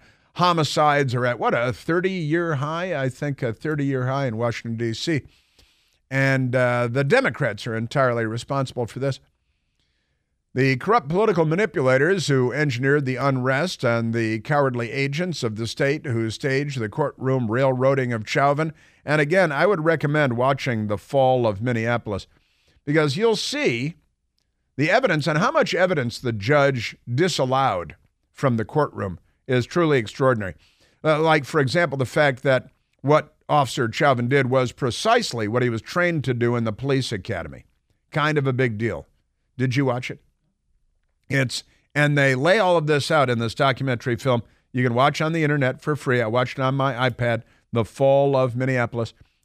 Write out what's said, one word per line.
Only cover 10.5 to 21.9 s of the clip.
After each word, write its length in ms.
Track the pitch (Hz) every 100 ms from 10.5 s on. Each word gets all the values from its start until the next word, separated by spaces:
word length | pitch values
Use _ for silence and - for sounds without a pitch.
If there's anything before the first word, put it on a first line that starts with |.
| 123
The 220 | 135 131
corrupt 320 | 175 233 135
political 360 | 175 220 170 156
manipulators 840 | 165 220 175 131 131 151 196 143
who 240 | 135 123
engineered 540 | 127 151 117 135 147 131
the 120 | 123
unrest 680 | 139 131 127 135 180 -
and 280 | 123 117 117
the 280 | 113 113 110
cowardly 520 | - 143 139 123 117
agents 520 | 131 139 143 180 156
of 120 | 120 107
the 120 | 113
state 400 | - 139 151 156
who 240 | 113 113
staged 480 | 107 151 135 147 131
the 100 | 107
courtroom 600 | 139 143 - 127 131 117
railroading 600 | 117 135 127 131 135 123
of 160 | 117 107
Chauvin. 460 | 151 139 143 160 - _ _ -
And 160 | 151
again, 300 | 147 185 175
I 160 | 139 175
would 180 | 190 156
recommend 500 | 165 147 151 143 117
watching 520 | 127 139 - 113 107
The 100 | 104
Fall 480 | - 139 131 131 117
of 160 | 101
Minneapolis, 640 | 120 117 113